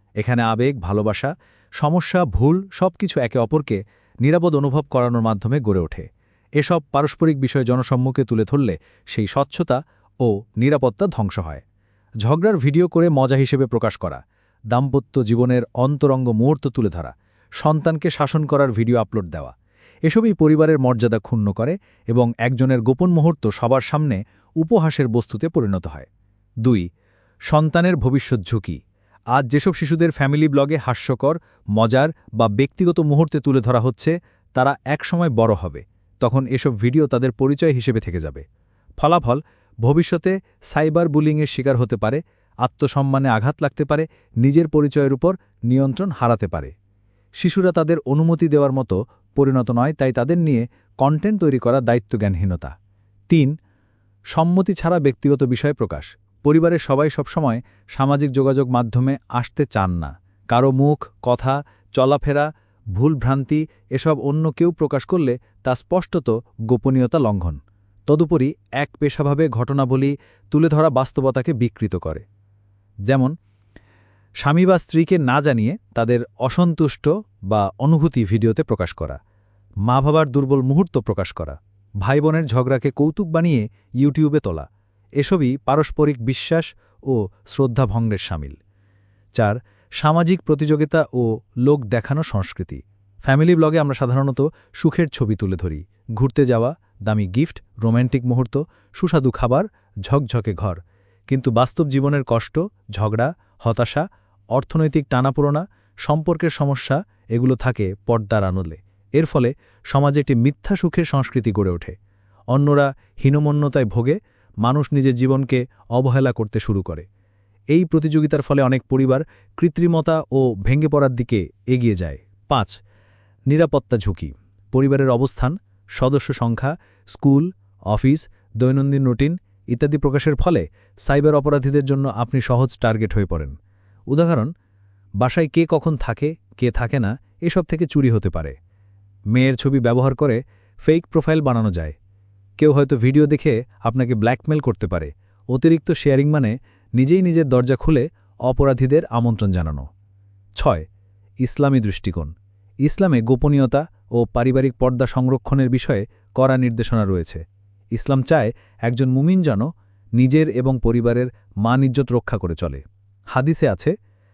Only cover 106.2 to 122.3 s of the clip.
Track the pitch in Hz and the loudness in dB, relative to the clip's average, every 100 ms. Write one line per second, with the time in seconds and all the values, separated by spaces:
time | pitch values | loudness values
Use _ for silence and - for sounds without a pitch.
106.2 | 156 165 170 - 143 135 - 139 202 _ | 0 -2 -2 -2 -2 -2 -2 -4 -4 _
107.2 | _ 117 127 123 131 117 95 98 - 117 | _ -2 0 0 -2 -2 -4 -6 -2 -2
108.2 | 101 107 95 92 85 78 _ _ _ 143 | 0 -2 0 -2 -6 -10 _ _ _ -2
109.2 | 160 151 120 139 _ _ - 139 143 147 | 0 0 0 -2 _ _ -2 0 2 2
110.2 | 135 123 127 143 - 196 175 - 165 139 | 2 2 2 -2 -4 -2 0 -2 -2 -2
111.2 | 127 127 113 101 95 87 - - _ _ | -2 -2 -2 0 -2 -2 -8 -18 _ _
112.2 | _ _ - 131 143 143 139 135 _ - | _ _ -2 2 4 4 2 -2 _ -2
113.2 | 135 147 147 147 143 139 120 113 120 180 | 2 2 0 0 0 0 0 0 0 -2
114.2 | - _ _ - 110 143 139 143 135 120 | -6 _ _ -2 0 0 0 2 2 2
115.2 | 131 135 135 131 123 _ _ 120 131 127 | 0 0 0 -2 -2 _ _ 0 2 2
116.2 | 131 117 107 110 - 98 92 78 - _ | 0 -2 -4 -4 -2 -4 -4 -12 -14 _
117.2 | _ _ _ _ - 156 175 160 151 156 | _ _ _ _ 0 2 2 0 2 0
118.2 | 151 147 - 139 131 131 - 135 131 131 | 0 -2 0 2 2 0 0 0 2 0
119.2 | 156 - _ - 170 160 170 165 156 160 | -2 -14 _ -2 0 2 2 2 0 -2
120.2 | - 135 131 101 98 139 151 147 139 123 | 0 0 0 0 0 0 2 2 2 0
121.2 | 117 110 82 _ - 127 120 95 82 69 | -2 -2 -4 _ -2 0 2 0 -4 -10
122.2 | _ | _